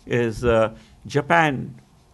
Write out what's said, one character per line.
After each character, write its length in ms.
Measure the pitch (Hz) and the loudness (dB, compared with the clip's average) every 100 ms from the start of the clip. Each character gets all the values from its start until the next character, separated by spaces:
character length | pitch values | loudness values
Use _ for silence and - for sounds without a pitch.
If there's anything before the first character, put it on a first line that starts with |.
| - | -4
is, 400 | 123 117 107 123 | 0 0 0 2
uh, 240 | 113 110 - - - - | 2 2 -2 -20 -20 -6
Japan 640 | 139 135 170 156 127 127 - _ _ _ | -4 2 2 2 -2 -8 -14 _ _ _